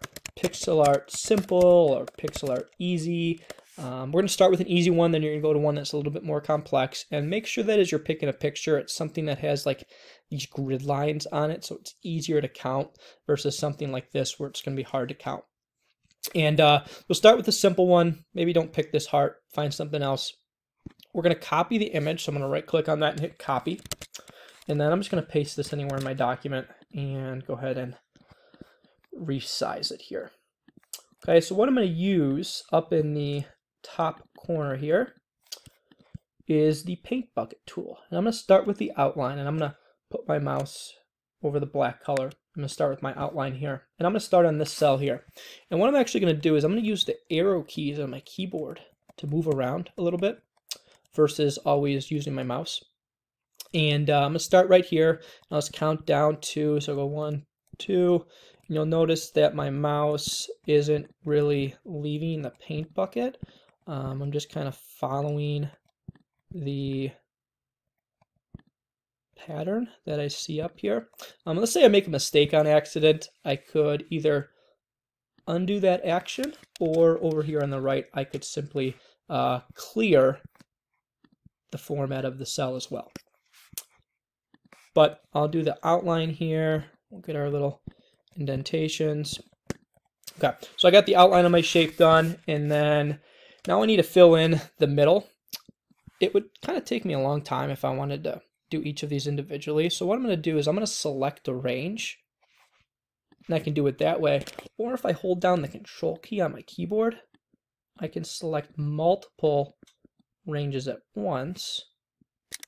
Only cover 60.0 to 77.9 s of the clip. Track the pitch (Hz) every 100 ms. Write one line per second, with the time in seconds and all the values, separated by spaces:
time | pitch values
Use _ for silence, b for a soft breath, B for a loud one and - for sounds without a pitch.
60 | 147 151 - - - - - 147 147 151
61 | - _ 156 147 147 143 135 - - 160
62 | 147 147 165 160 135 - - 151 156 -
63 | 190 233 247 262 B B B B - 143
64 | 135 135 139 147 - 156 143 139 - -
65 | 131 139 147 147 147 147 147 - _ _
66 | _ - _ _ - 185 139 139 139 135
67 | 135 - _ _ _ _ _ _ _ _
68 | _ _ _ _ _ - _ _ _ _
69 | _ _ _ _ - 151 160 214 240 _
70 | - 147 143 - - 151 165 - 202 233
71 | 226 - B B - 160 226 349 262 202
72 | 190 147 - 151 147 156 151 151 151 160
73 | 156 156 - _ 139 143 _ 156 147 147
74 | - 165 151 147 143 _ _ _ _ _
75 | _ _ _ _ - 170 185 202 190 180
76 | 190 175 - - 277 - - - 170 160
77 | 165 165 160 156 151 151 143 135 135